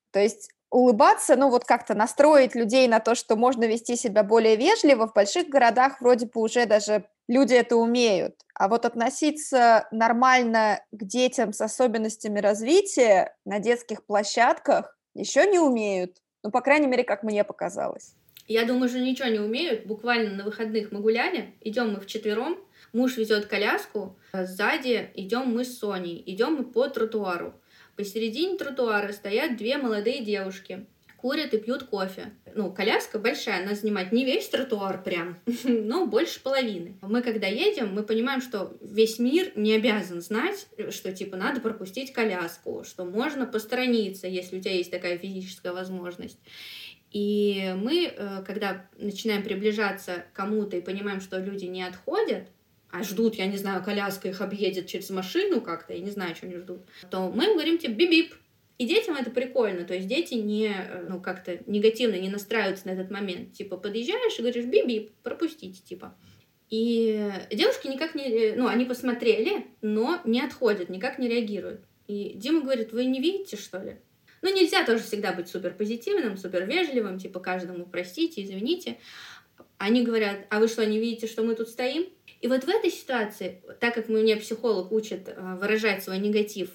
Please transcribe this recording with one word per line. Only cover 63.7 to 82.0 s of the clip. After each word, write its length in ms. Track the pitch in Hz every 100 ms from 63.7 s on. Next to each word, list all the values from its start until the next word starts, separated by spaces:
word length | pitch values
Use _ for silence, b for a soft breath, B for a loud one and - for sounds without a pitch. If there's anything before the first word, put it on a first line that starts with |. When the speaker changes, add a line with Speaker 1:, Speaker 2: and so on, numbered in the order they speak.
| 180
Speaker 2:
подъезжаешь 600 | 208 214 247 440 466 -
и 40 |
говоришь: 220 | 240 233 240
«Бип-бип, 440 | 403 247 214 214 _
пропустите», 600 | - - 320 - 185 -
типа. 320 | - - - - b b b _ -
И 600 | 220 233 233 226 214 208 190 -
девушки 360 | 214 427 523 277
никак 260 | 262 320
не, 100 | 302 277
э, 240 | 226 220 208
ну, 120 | 240
они 160 | 233 254
посмотрели, 800 | 240 254 240 233 214 247 403 - _
но 380 | 214 214 247 349
не 160 | 226 240
отходят, 460 | 294 - 233 202 175
никак 280 | 185 247 277
не 100 | 247
реагируют. 540 | 233 214 202 220 220 _ _ -
И 240 | 202 202 190
Дима 260 | 233 320
говорит: 300 | 262 254 220
«Вы 120 | 226 254
не 140 | 262
видите, 360 | 311 392 392 -
что 220 | - 185
ли?» 140 | - - _ _ _ b
Ну, 120 | 359
нельзя 300 | 381 330 381 277
тоже 160 | 226
всегда 280 | - 208 196
быть 160 | 180 170
суперпозитивным, 880 | 185 180 - 214 233 - 403 254 190
супервежливым, 800 | 185 185 190 320 339 254 208 190
типа 220 | 185 180
каждому: 460 | 185 185 180 180 175
«Простите, 560 | - 180 - 170 -
извините». 540 | 196 190 233 349 - - B B B B B _ - -
Они 240 | 196 247
говорят: 420 | 233 226 208 196 -
«А 100 | 214
вы 80 | 226
что, 160 | 220 214
не 120 | 214
видите, 260 | 233 226 226
что 140 | -
мы 120 | 226 226
тут 120 | 226
стоим?» 380 | - 254 294